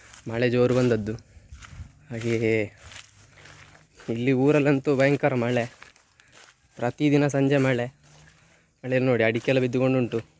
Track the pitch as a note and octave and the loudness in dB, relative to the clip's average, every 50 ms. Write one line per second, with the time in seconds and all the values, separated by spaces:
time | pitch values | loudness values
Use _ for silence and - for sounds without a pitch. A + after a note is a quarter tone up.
0 | - - - - - A#2 A2+ A#2 B2 B2 A#2 B2 B2 B2 B2 B2+ B2+ B2 A#2 A2 | -20 -20 -20 -18 -12 -8 -4 -2 0 0 2 2 2 2 2 2 2 2 2 0
1 | G#2 G#2+ A2 A2+ - _ - - - - - - - - - - - - - - | -2 -4 -8 -10 -12 _ -20 -20 -20 -20 -20 -20 -20 -20 -18 -18 -18 -20 -20 -20
2 | - - A#2+ A2+ A2+ A#2 A#2 A2+ A#2 A2 A2 A2 G#2 G#2 - - - - - - | -18 -14 -10 -8 -4 -4 -2 0 0 0 0 0 -2 -4 -8 -16 -20 -20 -20 -20
3 | - - _ _ - - _ - - - - - - - - - _ _ _ - | -20 -20 _ _ -20 -20 _ -20 -20 -20 -20 -20 -20 -20 -20 -20 _ _ _ -14
4 | - - A2+ A#2 B2 C3+ C3+ B2 C3+ D3 D3+ D3+ C3+ C#3+ C#3+ C3+ - D3+ C#3+ B2+ | -10 -8 -6 -4 -2 0 0 2 2 2 2 2 2 2 0 0 0 -2 0 2
5 | C3+ C#3 C#3+ C3 - C#3+ C3 B2 A#2 A#2+ B2 A#2+ A#2 B2 - - - - - _ | 2 2 2 2 0 0 0 0 -2 0 0 -2 -2 -4 -8 -16 -20 -20 -20 _
6 | _ _ _ _ _ _ _ - - - _ _ _ _ _ - A#2+ A#2+ - - | _ _ _ _ _ _ _ -20 -20 -20 _ _ _ _ _ -6 -6 -6 -4 -2
7 | D3+ D3 C#3+ C#3+ D3 C#3+ C#3 C#3 C3+ C3+ C#3+ C#3 C3 C3 C3 A#2+ A#2+ B2+ - _ | 0 2 2 2 2 2 0 0 0 2 2 2 2 2 0 -2 -4 -6 -10 _
8 | _ _ - - - - - _ _ _ _ _ _ _ _ _ - B2+ C3 B2+ | _ _ -20 -20 -20 -20 -20 _ _ _ _ _ _ _ _ _ -6 -2 0 0
9 | B2+ C3 B2 A2 A2+ A2+ A2+ A#2+ - - C3 C3 B2+ B2 A#2+ C3 C3 C3 C3 C3 | 2 2 2 2 2 2 0 0 0 0 0 0 0 0 0 0 0 0 2 0
10 | B2 A2 - A2+ - - _ _ | 0 -2 -4 -6 -8 -10 _ _